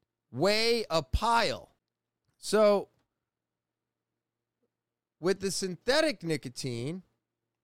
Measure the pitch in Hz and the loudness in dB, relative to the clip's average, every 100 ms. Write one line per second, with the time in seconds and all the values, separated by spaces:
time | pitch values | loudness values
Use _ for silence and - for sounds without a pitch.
0 | _ _ _ 120 185 214 226 233 - 160 | _ _ _ 0 2 2 2 0 0 -2
1 | - - 220 233 185 113 - _ _ _ | -2 -2 2 2 2 -2 -10 _ _ _
2 | _ _ _ _ - 208 208 202 - _ | _ _ _ _ -2 4 6 4 0 _
3 | _ _ _ _ _ _ _ _ _ _ | _ _ _ _ _ _ _ _ _ _
4 | _ _ _ _ _ _ _ _ _ _ | _ _ _ _ _ _ _ _ _ _
5 | _ - 165 190 190 - 190 170 - 285 | _ -6 -2 -2 -2 -4 -6 -6 0 2
6 | 320 208 165 151 131 - 135 117 131 185 | 2 -2 -4 -4 -6 -10 -8 -6 -6 -8
7 | - _ _ _ _ _ | -14 _ _ _ _ _